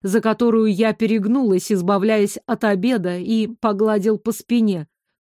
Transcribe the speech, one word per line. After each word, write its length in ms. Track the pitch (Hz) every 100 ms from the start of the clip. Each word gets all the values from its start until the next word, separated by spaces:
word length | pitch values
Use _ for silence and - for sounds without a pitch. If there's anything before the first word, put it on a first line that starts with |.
за 200 | 196 220
которую 520 | 226 214 240 226 220
я 200 | 190 220
перегнулась, 800 | 214 220 220 202 269 240 190 -
избавляясь 640 | 196 180 196 214 214 202 - -
от 180 | 175
обеда, 540 | 214 196 233 240 180 180
и 300 | 180 220 220
погладил 680 | 233 220 202 214 214 208 208
по 140 | 226
спине. 560 | 220 - 240 214 180 151 _ _ _